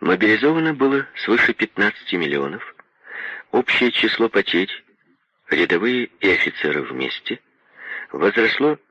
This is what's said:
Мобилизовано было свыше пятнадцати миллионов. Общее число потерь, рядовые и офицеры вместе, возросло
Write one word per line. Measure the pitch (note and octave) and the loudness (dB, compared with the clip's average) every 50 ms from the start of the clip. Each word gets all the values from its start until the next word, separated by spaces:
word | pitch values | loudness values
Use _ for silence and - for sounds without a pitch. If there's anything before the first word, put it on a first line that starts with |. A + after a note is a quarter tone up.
Мобилизовано | - E2+ F#2 F#2 G#2+ G#2+ A2 G#2+ B2 D3 D#3+ E3 D#3+ D#3+ D3+ | 0 0 2 2 4 4 4 4 4 2 2 2 0 0 0
было | C3 C3+ C3+ C#3 C#3 C3+ - - | 2 2 2 2 0 -2 -4 -10
свыше | - - - A2 B2 - - A#2 | -6 -2 0 2 2 2 2 0
пятнадцати | - A2 - - - G2+ G#2 - - - - G2 | 0 -4 -4 -2 0 0 0 0 -4 -6 -4 -4
миллионов. | F2+ E2 C#2+ C#2 C#2+ C#2 C#2+ D#2 - - - - - - _ _ _ - - - - - - - - - _ - | -2 -2 -2 -2 -2 -2 -4 -6 -10 -14 -16 -20 -20 -20 _ _ _ -20 -18 -14 -14 -12 -12 -12 -14 -8 _ 0
Общее | C#3+ - - - - B2 A#2+ - | 0 0 2 2 2 2 2 2
число | - - A2 - - A2+ A2+ | 2 0 0 2 2 0 2
потерь, | - G2+ G2 - - F2 F#2+ - - - - _ _ _ _ _ _ _ _ _ _ _ _ - | 2 0 0 2 0 0 0 -2 -4 -12 -16 _ _ _ _ _ _ _ _ _ _ _ _ -2
рядовые | D#2 D2+ E2+ E2 F2 E2+ G2+ A#2+ B2+ B2 A#2+ - _ - | 0 0 2 2 2 0 0 0 0 -2 -2 -6 _ -2
и | - G2 | 0 2
офицеры | F2+ D#2+ - E2 - - - D2+ D2 D2 C#2 | 2 2 0 -2 -4 -2 -2 -2 -2 -2 -4
вместе, | B1+ C2 B1+ C2+ C2 - - - - A#2 - _ _ _ _ _ _ _ - - - - - - - | -6 -6 -6 -6 -6 -6 -8 -8 -8 -8 -10 _ _ _ _ _ _ _ -20 -16 -14 -14 -14 -12 -10
возросло | - C2+ D#2+ G2+ G2+ A#2 A2+ A2+ A#2 - C3+ D3+ D3+ - _ _ | -4 0 0 2 2 2 2 0 2 2 2 0 0 -2 _ _